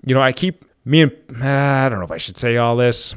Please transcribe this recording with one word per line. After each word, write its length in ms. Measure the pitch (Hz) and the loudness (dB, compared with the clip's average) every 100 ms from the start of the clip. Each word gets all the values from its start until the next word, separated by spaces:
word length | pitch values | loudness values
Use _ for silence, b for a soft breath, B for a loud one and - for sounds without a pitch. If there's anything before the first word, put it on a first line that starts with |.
you 100 | 127 | 0
know, 60 | 127 | 2
I 120 | 131 | 2
keep, 320 | 127 185 - _ _ | 0 -4 -6 _ _
me 180 | 123 156 | 2 4
and, 100 | 151 - - 117 | 4 0 -16 -8
uh, 60 | 135 | -2
I 420 | 139 139 135 135 | 0 0 0 0
don't 100 | 101 | -2
know 60 | |
if 60 | 87 | -8
I 80 | - | -10
should 180 | - - | -12 -6
say 200 | 120 117 | -2 0
all 200 | 117 120 | 0 2
this, 380 | 120 117 - | 2 0 -4